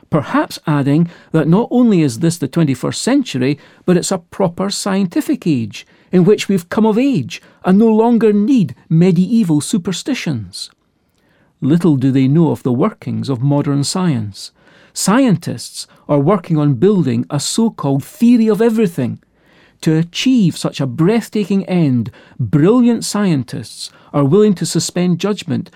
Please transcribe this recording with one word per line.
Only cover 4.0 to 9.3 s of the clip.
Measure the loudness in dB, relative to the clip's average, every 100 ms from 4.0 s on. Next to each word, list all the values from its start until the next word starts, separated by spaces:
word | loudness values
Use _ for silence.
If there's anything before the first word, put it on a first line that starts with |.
| 0
a | -6
proper | -6 -4 -4 -2 -6
scientific | -6 -4 -2 -2 -4 -4 -4 -2
age, | -2 -4 -10 -20 _ _
in | 2
which | 4 2 2
we've | -2 -2
come | 0 0
of | 2
age | 0 -2 -4 -12 -20 _ 2
and | 4
no | 4
longer | 4 4 4 2
need | 2 2 2 0 -4 0
medieval | 2 4 4 2